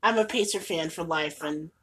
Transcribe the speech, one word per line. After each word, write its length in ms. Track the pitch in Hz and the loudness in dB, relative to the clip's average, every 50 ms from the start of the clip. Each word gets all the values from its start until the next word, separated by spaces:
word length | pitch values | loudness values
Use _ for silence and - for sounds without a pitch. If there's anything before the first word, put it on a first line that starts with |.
I'm 160 | - 226 226 | 2 4 4
a 80 | 220 214 | 4 2
Pacer 340 | 220 - 240 202 208 - 190 | 2 2 2 2 2 0 -4
fan 300 | - - 180 160 160 160 | -2 -2 -2 -2 -2 -2
for 140 | - 180 170 | -4 -4 -2
life, 400 | 165 160 156 151 151 147 - 156 | -2 0 0 0 -2 -4 -6 -6
and 260 | 147 151 151 156 165 _ _ | -4 -4 -4 -6 -10 _ _